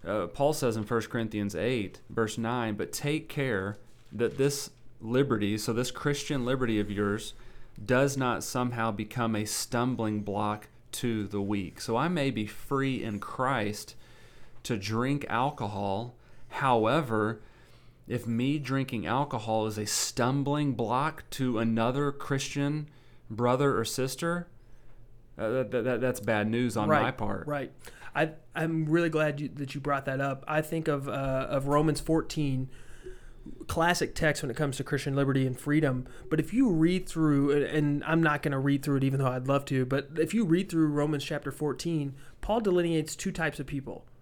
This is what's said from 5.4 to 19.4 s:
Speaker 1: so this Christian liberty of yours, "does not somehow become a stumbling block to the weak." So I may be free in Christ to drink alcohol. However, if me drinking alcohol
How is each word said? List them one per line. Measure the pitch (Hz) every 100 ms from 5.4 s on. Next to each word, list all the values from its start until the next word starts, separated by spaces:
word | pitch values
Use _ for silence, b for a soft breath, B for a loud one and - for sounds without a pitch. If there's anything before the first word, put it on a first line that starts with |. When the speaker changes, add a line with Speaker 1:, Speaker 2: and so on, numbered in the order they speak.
| 101 107
Speaker 1:
so | -
this | 113 127
Christian | - 147 143 - 143
liberty | 120 131 120 107
of | 101
yours, | 101 101 104 - b b b b -
"does | 104 127 139 131
not | 127 101
somehow | - 127 123 120 113
become | 107 104 127 113
a | 107 107
stumbling | - - 120 123 117 110 107
block | 101 98 104 104 - b -
to | - 123 110 98
the | 101
weak." | 98 101 90 -
So | - 113
I | 160
may | 175 139
be | 113 104
free | - - 139 135 127
in | 113 104
Christ | - - 131 131 104 107 - - b b b b b b
to | - 113
drink | 98 110 127 143 -
alcohol. | 113 135 147 104 101 101 98 123 - b b b
However, | - 135 120 110 147 135 110 107 - b b b b b b -
if | 120 113
me | 117 131 151
drinking | 127 135 131 117 82
alcohol | 123 143 120